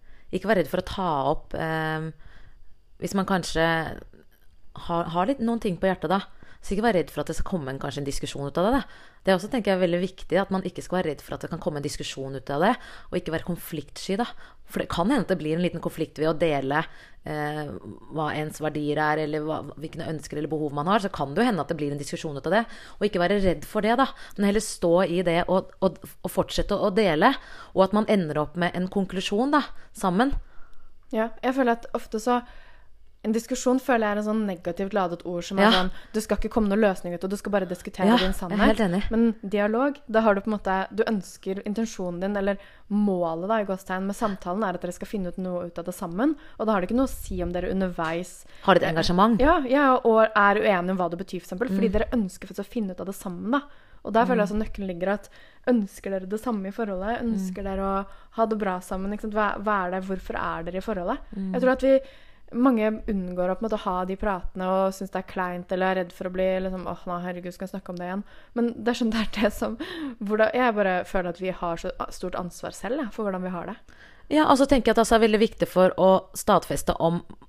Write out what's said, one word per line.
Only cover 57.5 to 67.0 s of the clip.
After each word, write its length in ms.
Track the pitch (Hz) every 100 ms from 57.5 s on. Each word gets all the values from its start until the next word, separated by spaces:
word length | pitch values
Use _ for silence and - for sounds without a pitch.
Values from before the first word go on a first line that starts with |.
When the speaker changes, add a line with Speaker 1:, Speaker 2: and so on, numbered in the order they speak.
| 185
Speaker 2:
dere 220 | 196 190 196
å 200 | 196 202 - -
ha 140 | - 226
det 100 | 214
bra 220 | 208 185
sammen? 340 | 185 190 196
Ikke 80 | 208 220
sant? 60 | 208
Hva, 260 | 208 -
hva 240 | 202 208 180
er 60 |
det? 160 | 185 190
Hvorfor 260 | 190 - -
er 280 | 175 165
dere 140 | 170 180
i 40 |
forholdet? 380 | 190 202 175 269 - 202
Speaker 1:
Mm. 140 | 190
Speaker 2:
Jeg 80 | 190
tror 100 | 254
at 80 | 262
vi, 180 | 262 269 - - - - -
mange 300 | 233 262 233 214 220 -
unngår 400 | 202 180 180 180
å 80 | 185
på 80 |
en 60 | 226
måte 100 | 214
ha 240 | 208 180
de 120 | 185 190
pratene 480 | 214 185 - - 185
og 240 | 190 190
synes 200 | 190 190
det 100 | 185
er 80 | 190
kleint 380 | - 180 180 175
eller 140 | 185 185
er 100 | 185
redd 80 | 180
for 140 | - 190
å 60 |
bli 260 | 185 185 185
liksom, 240 | 190 185 180
"Åh, 120 | 175